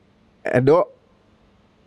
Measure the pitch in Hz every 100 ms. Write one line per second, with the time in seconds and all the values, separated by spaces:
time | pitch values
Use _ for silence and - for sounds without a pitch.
0 | _ _ _ _ - 123 131 165 - -
1 | _ _ _ _ _ _ _ _